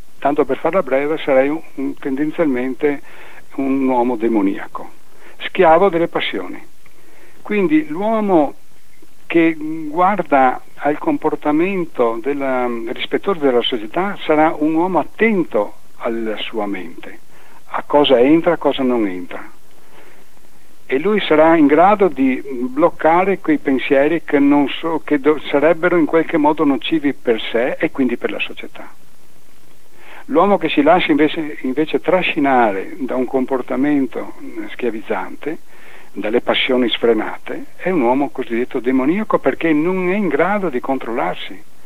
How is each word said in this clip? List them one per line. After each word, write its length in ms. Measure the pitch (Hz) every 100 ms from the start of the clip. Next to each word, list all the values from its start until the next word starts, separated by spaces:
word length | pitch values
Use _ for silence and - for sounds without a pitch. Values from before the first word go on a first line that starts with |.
| - -
Tanto 240 | 139 147
per 140 | 135 131
farla 260 | 160 185
breve, 340 | 139 131 143 156
sarei 300 | - 131 139
un, 140 | 156 - -
un, 180 | 135 135
tendenzialmente 1080 | 143 131 151 151 160 123 131 127 147 139 - - - - - -
un 320 | 135 135 131
uomo 300 | 127 120 120
demoniaco, 720 | 113 113 98 92 - - - - - - - - -
schiavo 420 | - 170 160 196
delle 220 | 165 165
passioni. 520 | 160 - 104 90 98 - - - - - - - -
Quindi 460 | - 208 180 156 147
l'uomo 680 | 151 208 226 208 180 139 - - - - - - - -
che 300 | 165 165 160
guarda 1040 | 156 160 151 151 185 202 170 139 131 - - -
al 240 | 147 151
comportamento 1200 | - 147 156 147 156 151 180 196 165 - 117 117
della, 480 | 117 143 135 127 123 120 113
rispettoso 520 | 127 - - - 185
della 220 | 143 120
società 560 | 113 127 107 - 196 185 -
sarà 280 | 151 156 165
un 160 | 151 160
uomo 240 | 180 175
attento 760 | 131 - 220 202 156 110 104 - - -
alla 400 | 120 117 110 104
sua 280 | - 110 104
mente, 540 | 95 85 82 - - - - - - -
a 100 | -
cosa 360 | - 147 143 127
entra, 340 | 131 165 170
a 40 | -
cosa 260 | 147 135
non 240 | 131 123 104
entra. 420 | 90 90 - - - - - - - - - - - - - - - -
E 140 | 131
lui 220 | 175 214
sarà 340 | - 151 160 165
in 120 | 143
grado 420 | 151 185 208 190
di 340 | 131 135 131 - 123 127
bloccare 720 | 127 165 - 156 170 190 190
quei 200 | - 147
pensieri 640 | - 135 - 135 143 165 -
che 140 | 147
non 280 | 139 143 139
so, 340 | - 165 160 -
che 140 | 147
do-, 200 | 135 151 -
sarebbero 460 | 143 147 170 175 175
in 100 | 147
qualche 300 | 160 160 165
modo 300 | 147 156 151
nocivi 480 | 131 - 160 143
per 280 | 131 - 110
sé 360 | - 113 131 -
e 120 | 165
quindi 260 | - 127 120
per 140 | 117
la 80 | 101
società. 540 | - - - - - - - - - - - - - - - - - - -
L'uomo 320 | 135 190 190
che 100 | 160
si 140 | -
lascia 300 | 143 180 -
invece, 460 | 147 151 170 151 143
invece 400 | 135 131 156 135
trascinare 960 | - 180 - - 139 131 113 95 95 -
da 160 | 127 123
un 100 | 123
comportamento, 1080 | 135 127 135 123 127 143 147 131 - - -
mm, 260 | 139 117 -
schiavizzante, 880 | - - - - 196 180 - 139 170 - - - - -
dalle 300 | - 104 117
passioni 480 | - 110 - 127 120
sfrenate, 800 | - 117 113 - - - - - -
è 120 | 175
un 120 | 185
uomo 280 | 123 131 139
cosiddetto 520 | - 113 117 127 131
demoniaco 580 | 117 131 131 190 - 175
perché 320 | - 131 165
non 380 | 151 160 185 180
è 60 | 196
in 120 | 190
grado 400 | 139 175 208 185
di 140 | 123
controllarsi 840 | - 131 123 117 170 - - 92 - -